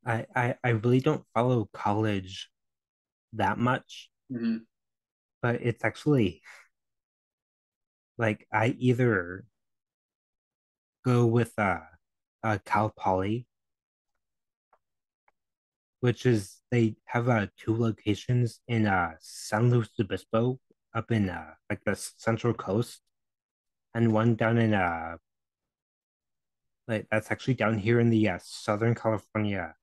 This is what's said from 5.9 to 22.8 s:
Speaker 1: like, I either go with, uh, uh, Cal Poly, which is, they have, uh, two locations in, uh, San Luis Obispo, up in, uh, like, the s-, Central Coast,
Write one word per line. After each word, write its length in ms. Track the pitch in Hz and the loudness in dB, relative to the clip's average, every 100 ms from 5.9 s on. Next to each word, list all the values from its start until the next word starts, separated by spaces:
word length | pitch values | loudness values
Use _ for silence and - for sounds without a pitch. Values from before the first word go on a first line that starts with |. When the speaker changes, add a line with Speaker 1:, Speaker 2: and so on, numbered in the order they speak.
| - - 143 101 90 - - _ _ _ _ _ _ _ _ _ _ _ _ _ _ _ - | -4 0 2 2 -2 -20 -20 _ _ _ _ _ _ _ _ _ _ _ _ _ _ _ -4
Speaker 1:
like, 300 | 113 104 _ | -2 -2 _
I 220 | 107 110 - | -2 0 0
either 680 | 123 120 123 101 87 92 - _ _ _ _ _ _ _ _ _ _ _ _ _ _ _ | 0 2 2 2 -2 -12 -16 _ _ _ _ _ _ _ _ _ _ _ _ _ _ _
go 220 | 131 123 120 | 0 4 4
with, 320 | 117 117 - | 2 0 0
uh, 220 | 104 85 - _ _ _ _ _ | -2 -2 -8 _ _ _ _ _
uh, 160 | 113 104 | -4 -4
Cal 280 | - 104 107 - | -2 0 0 -2
Poly, 520 | 104 92 95 113 123 _ _ _ _ _ _ _ _ _ _ _ _ _ _ _ _ _ _ _ _ _ _ _ _ _ | -2 0 0 -4 -6 _ _ _ _ _ _ _ _ _ _ _ _ _ _ _ _ _ _ _ _ _ _ _ _ _
which 260 | 123 117 127 | -2 0 2
is, 300 | 113 95 - _ | 0 -2 -18 _
they 280 | 123 113 110 _ | 2 2 0 _
have, 220 | 120 120 | -4 0
uh, 200 | 117 98 _ | 0 0 _
two 180 | - 110 | -2 0
locations 840 | 117 107 - 101 - 123 120 - - | 0 -2 -2 -4 0 0 0 -4 -4
in, 180 | 117 107 | 0 2
uh, 280 | 92 85 - | 2 0 -6
San 520 | - - - 107 120 | -20 -18 -4 0 4
Luis 180 | 120 110 - | 2 0 -4
Obispo, 600 | 101 95 - 110 120 131 _ _ _ | -4 -4 -2 -2 -2 -4 _ _ _
up 180 | 113 - | -10 -2
in, 180 | 117 98 | 0 0
uh, 260 | 85 78 78 _ | -4 -14 -20 _
like, 120 | 101 | -6
the 80 | - | -4
s-, 220 | 98 - _ | -4 -6 _
Central 360 | - 113 120 | -4 -2 -2
Coast, 480 | 113 - 98 | -4 -2 -2